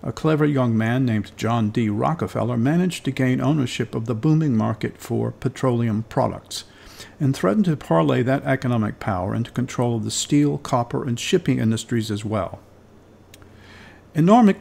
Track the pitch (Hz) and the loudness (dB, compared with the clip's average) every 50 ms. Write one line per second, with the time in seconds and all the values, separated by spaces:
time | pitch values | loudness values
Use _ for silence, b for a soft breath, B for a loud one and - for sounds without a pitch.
0 | - 135 123 - - 160 156 147 151 147 147 135 127 120 113 110 110 113 120 127 | -8 -8 -10 -2 0 0 2 2 2 2 2 2 2 2 2 2 2 2 0 0
1 | 135 123 113 107 98 - - - - 107 117 117 113 104 107 123 117 107 104 107 | 0 2 0 0 -2 -4 -8 -4 -2 0 0 2 0 0 0 0 0 0 0 0
2 | 127 139 160 170 113 - - 123 107 113 123 117 113 135 156 175 180 185 170 - | 0 0 0 -2 -4 -4 -2 -4 -2 -2 0 0 2 2 2 2 2 0 -2 -4
3 | - 139 131 - 131 127 127 135 127 127 151 156 131 117 - - 123 - - 117 | -6 -6 -2 0 0 0 2 2 2 0 2 2 0 -2 -2 -4 -6 -4 -4 -6
4 | 113 117 123 110 113 156 156 156 160 151 123 110 107 113 117 - - 113 - - | -4 -4 -4 0 2 2 4 4 4 2 2 2 2 0 -2 -2 -6 -8 -8 -10
5 | - - 117 113 113 117 117 - - 127 - - - 131 120 117 117 117 107 107 | -8 -4 -4 -2 -2 -2 -4 -4 -6 -6 -6 -2 0 0 2 2 0 0 0 -2
6 | 113 - - - 123 110 - - - - - - - B B B B B B B | -4 -4 -2 0 0 0 -2 -6 -12 -12 -14 -14 -14 B B B B B B B
7 | B B B B 156 131 135 - - 185 202 220 202 180 156 143 - - 165 165 | B B B B 0 0 0 2 0 2 2 2 2 2 0 -2 -2 0 2 2
8 | 160 147 131 123 123 120 135 143 - 143 135 135 - 127 120 117 107 104 - - | 4 2 2 2 2 0 0 -2 0 -2 -2 0 0 0 0 0 0 -2 -4 -6
9 | - - 101 90 90 101 110 110 117 - - - 120 123 - - 123 120 120 113 | -4 -4 -2 -2 -2 -2 -2 -2 -4 -4 -4 -6 -6 -4 -2 -2 0 0 0 -2
10 | 107 110 - - - - - 147 147 143 143 147 - - - 123 120 - - 135 | -4 -4 -4 -4 -2 0 2 2 2 2 0 -4 -4 -2 -2 -2 -2 -2 -4 -4
11 | - 139 120 117 - - - 175 175 - 131 127 120 113 113 110 - - 117 117 | -4 -4 -4 -4 -2 0 0 0 2 2 0 2 2 0 0 0 -2 -2 -2 -2
12 | 110 107 104 101 107 107 107 107 90 - - - - - - - - - - - | -2 -2 -4 -6 -4 -4 -2 -2 -2 -4 -8 -14 -20 -20 -20 -20 -20 -20 -20 -20
13 | - - - - - - - B B B B B B B B B B B B B | -20 -20 -20 -20 -20 -20 -20 B B B B B B B B B B B B B
14 | B B - 156 156 175 208 240 240 202 190 - | B B -2 2 4 6 8 8 8 6 4 2